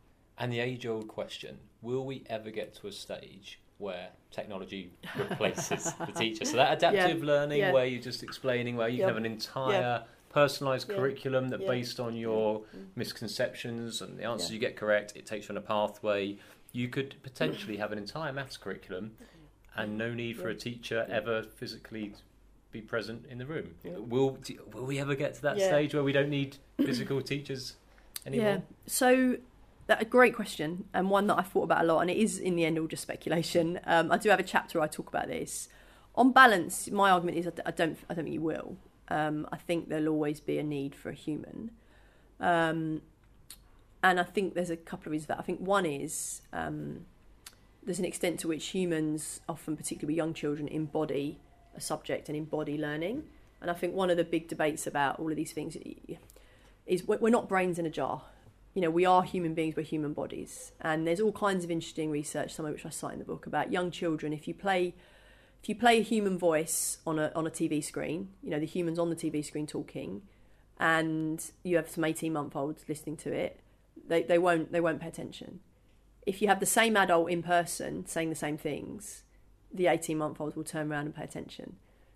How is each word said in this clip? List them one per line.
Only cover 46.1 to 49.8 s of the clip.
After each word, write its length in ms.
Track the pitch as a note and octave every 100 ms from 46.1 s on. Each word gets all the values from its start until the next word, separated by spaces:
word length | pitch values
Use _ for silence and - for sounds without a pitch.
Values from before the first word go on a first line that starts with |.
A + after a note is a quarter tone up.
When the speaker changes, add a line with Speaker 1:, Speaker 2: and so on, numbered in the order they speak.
| - - - -
Speaker 2:
um, 520 | - D#3 D3+ D3 C#3 F3 - - - - - - _
there's 160 | - F3
an 60 | F3+
extent 340 | - F#3 D3+
to 60 | E3
which 200 | D#3 -
humans, 760 | F#3+ F3 D#3+ D#3 D#3 - - -
often 260 | D#3 -
particularly 400 | D3+